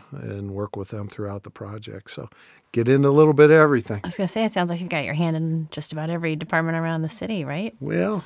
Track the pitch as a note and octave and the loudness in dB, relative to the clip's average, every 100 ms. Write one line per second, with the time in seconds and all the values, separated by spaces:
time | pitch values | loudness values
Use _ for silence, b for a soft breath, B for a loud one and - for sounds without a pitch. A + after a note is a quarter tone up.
0 | - C#3 A#2 G2+ G2+ G2 G#2 G#2 G2 A2 | -14 -14 -10 -10 -8 -8 -8 -8 -10 -10
1 | G#2 - G2+ G2+ - - G2+ G#2+ G#2+ G2 | -12 -10 -8 -10 -14 -16 -14 -14 -14 -16
2 | - - A#2+ b b b _ A#2 A#2 C#3 | -14 -14 -14 b b b _ 0 4 4
3 | C#3 C#3+ D#3 C#3+ D3+ D#3+ D3+ C3 - G#2 | 6 6 6 8 8 10 8 4 0 -8
4 | F3 E3+ F#3 A3 A3 G3 F3 E3+ F3+ D#3+ | -8 -4 -4 -2 -2 0 -2 -4 -6 -6
5 | C#3 D3 E3+ D#3+ D#3+ D#3+ D#3 - - D#3 | -4 -2 0 0 -2 -2 -4 -8 -8 -6
6 | D#3+ E3+ E3 D#3 D#3 E3 E3 E3 E3 E3 | -6 -4 -4 -4 -2 -2 0 -2 -2 -4
7 | D#3+ - - G#3 C#3 D3 A3 - C#3+ E3 | -4 -6 -6 -6 -6 -6 -8 -8 -4 -2
8 | F#3+ G#3 | 0 -2